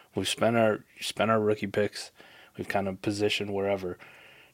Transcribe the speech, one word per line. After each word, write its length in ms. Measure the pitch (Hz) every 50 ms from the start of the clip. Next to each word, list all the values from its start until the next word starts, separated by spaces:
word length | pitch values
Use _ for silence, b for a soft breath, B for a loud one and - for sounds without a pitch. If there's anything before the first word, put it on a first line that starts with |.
| b b b
We've 140 | - 95 -
spent 280 | - - 107 110 117
our, 280 | 117 113 110 104 - - _ - -
spent 300 | - - - - 104 107
our 100 | 113 110
rookie 260 | 107 107 107 - -
picks. 460 | 101 - - 104 101 - - - - _ b b b b b b b b
We've 120 | - 92 -
kind 200 | - 101 98 98
of 140 | 95 92
positioned 500 | - 110 104 101 104 104 - - 101 101
wherever. 460 | 101 98 98 98 101 95 92 90 90 b b b b b b b b b b b